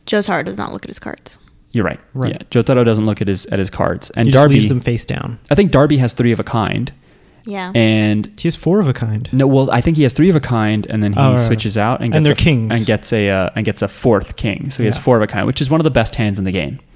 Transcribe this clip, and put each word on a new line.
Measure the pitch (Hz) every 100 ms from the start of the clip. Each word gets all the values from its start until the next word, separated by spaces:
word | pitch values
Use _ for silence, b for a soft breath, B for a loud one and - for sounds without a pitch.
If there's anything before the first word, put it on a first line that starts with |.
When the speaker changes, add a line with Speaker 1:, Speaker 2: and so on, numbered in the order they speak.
| -
Speaker 1:
Jotaro | 208 208 170
does | 175 190
not | -
look | -
at | -
his | -
cards. | - - - - _ _ _
Speaker 2:
You're | 120 98
right. | - _ 131
Speaker 3:
Right. | 123
Speaker 2:
Yeah, | - -
Jotaro | 160 151 127
doesn't | 117 110 107
look | 101
at | 101
his, | 95 -
at | 101
his | 95
cards. | - - 87 - -
And | 139
Speaker 3:
He |
just | 131
Speaker 2:
Darby | 147 135
Speaker 3:
leaves | 104
them | 123
face | 120 117 -
down. | - - 113 -
Speaker 2:
I | -
think | 196
Darby | 131 143 143
has | 123
three | - 120
of | 113
a |
kind. | 98 113 101 104 127 - b b b b -
Speaker 1:
Yeah. | 202 185 190
Speaker 2:
And | 113 110 107 107 - -
Speaker 3:
He | 165
has | -
four | 160 202
of | 156
a |
kind. | - 113 107 120
Speaker 2:
No, | 131 139
well, | 135 135
I | 120
think | 165 156
he |
has | 131
three | - 180
of | 160
a |
kind, | - 117 107 107 -
and | 107
then | 104
he | 104
Speaker 3:
Oh, | 135
right, | 123
right. | 113
Speaker 2:
switches | 110 110 107
out | 107 127
and | 120 156
Speaker 3:
And | 151
Speaker 2:
gets | -
Speaker 3:
they're | 165
Speaker 2:
a, |
Speaker 3:
kings. | 127 110 117
Speaker 2:
and | 110
gets | 104 -
a, | 113 101
uh, | 95 90 113
and | 107
gets | 98
a | 131
fourth | - 131 101 - -
king. | 117 98 139
So | 131
he | 110
has | 113
Speaker 3:
Yeah. |
Speaker 2:
four | - 120
of |
a | 107
kind, | 101 107
which | 127
is | 131
one | 160
of |
the | 156
best | 123 110 -
hands | 107 98
in | 95
the |
game. | 92 73 135 -